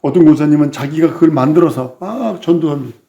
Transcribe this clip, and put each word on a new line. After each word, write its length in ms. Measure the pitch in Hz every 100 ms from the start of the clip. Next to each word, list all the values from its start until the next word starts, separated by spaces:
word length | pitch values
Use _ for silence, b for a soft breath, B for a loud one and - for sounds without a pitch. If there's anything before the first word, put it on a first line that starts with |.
어떤 240 | 147 175 156
권사님은 480 | 143 147 147 147
자기가 400 | 135 139 156 165
그걸 160 | 165 160
만들어서 640 | 147 131 156 170 131 127 -
막 400 | 185 240 233 190
전도합니다. 560 | - 170 156 143 123 113